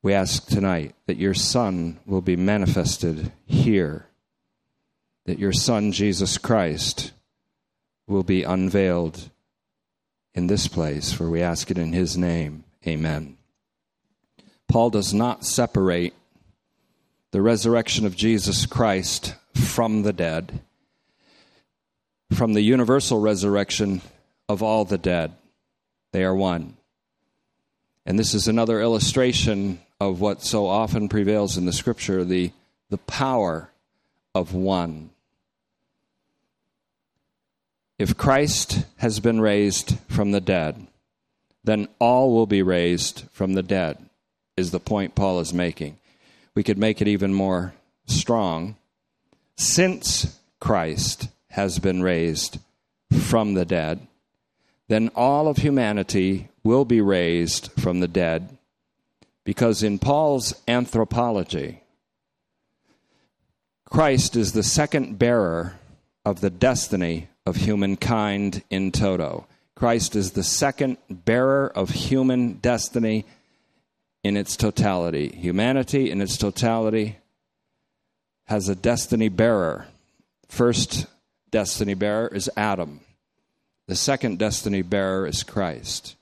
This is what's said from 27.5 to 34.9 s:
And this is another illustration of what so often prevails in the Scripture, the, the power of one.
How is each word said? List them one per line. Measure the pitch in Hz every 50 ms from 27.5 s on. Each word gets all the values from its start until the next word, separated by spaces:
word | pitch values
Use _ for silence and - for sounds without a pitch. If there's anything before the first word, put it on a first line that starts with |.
| _ _ _ _ _ _ _ _ _ _ _
And | - 92 104
this | 110 98 -
is | 104 92 113
another | 110 117 113 113 113 107
illustration | 110 117 113 110 - - - 135 127 127 120 - - 117 107 98 98 101 92 85 _ _ _ _
of | 101 98 95 87
what | 98 104 98 -
so | - - - 107 101
often | 92 95 107 110 107 - 113 104 98
prevails | 107 107 101 98 107 107 104 95 82
in | 90 90
the | 90
Scripture, | 87 - - 123 117 - - - 98 92 90
the, | 90 92 92 90 85 - _ _ _ _ _ _ _
the | 104 95
power | _ - - - 139 135 131 120 104 90 80 80 80 - _ _ _ _ _ _ _ _ _ _ _ _ _
of | 95 90 80
one. | 90 92 92 98 95 90 87 82